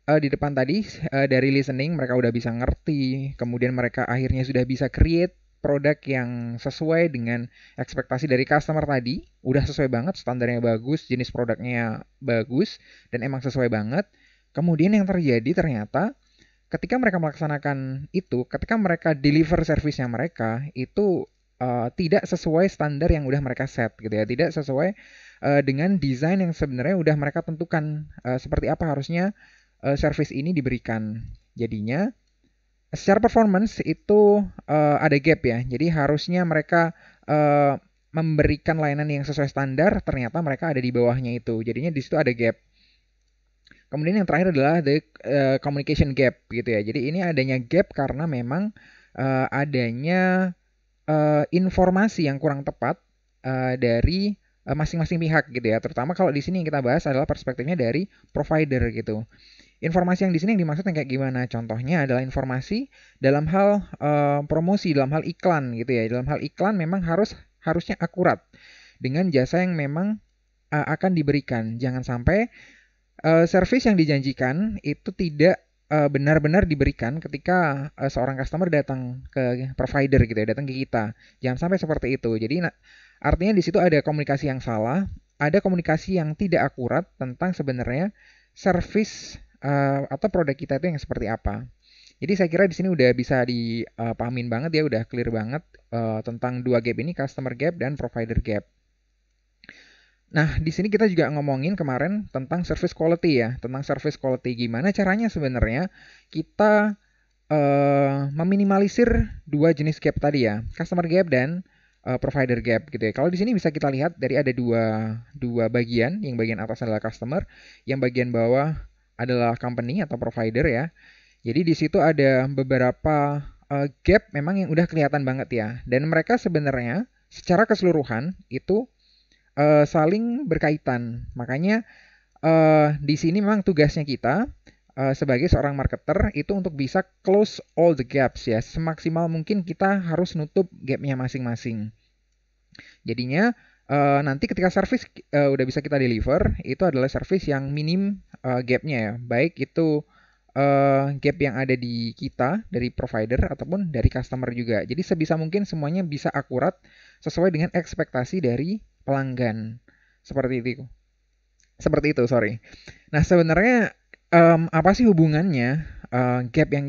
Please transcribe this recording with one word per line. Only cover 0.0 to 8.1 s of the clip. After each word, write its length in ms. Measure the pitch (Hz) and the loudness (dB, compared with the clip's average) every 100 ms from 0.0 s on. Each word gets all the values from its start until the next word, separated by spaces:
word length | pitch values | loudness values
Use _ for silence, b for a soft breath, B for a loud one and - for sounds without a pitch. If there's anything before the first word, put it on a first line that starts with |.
| - | 0
eh, 160 | 151 | 2
di 80 | 139 | 2
depan 240 | 143 147 | -2 -2
tadi, 320 | 135 131 202 208 | 0 0 -2 -4
eh, 400 | - 156 135 135 | -8 -4 0 2
dari 240 | 131 135 | 4 4
listening 480 | 139 139 131 151 160 | 2 0 -2 -2 -2
mereka 160 | 127 | 0
udah 160 | 127 120 | 2 2
bisa 240 | 117 120 | 0 -2
ngerti, 800 | 117 127 - - 147 131 135 139 - | -2 -2 -2 -2 0 0 -2 -6 -6
kemudian 320 | 120 120 123 | -6 -2 0
mereka 320 | 127 123 - - | 0 -2 -2 -2
akhirnya 400 | 123 131 131 127 | 0 0 0 0
sudah 160 | 123 123 | 0 0
bisa 160 | 127 131 | -2 -2
create 480 | - 165 165 180 - _ _ 147 | 2 2 4 0 -4 _ _ -2
produk 320 | 143 143 147 131 | 0 0 0 -2
yang 560 | 131 120 120 120 120 | -4 -2 -6 -8 -8
sesuai 480 | 139 - 160 165 170 | -8 -4 0 2 0
dengan 400 | 127 117 120 120 b b - | -2 -4 -4 -6 b b -10
ekspektasi 480 | 127 139 - | -8 -6 -4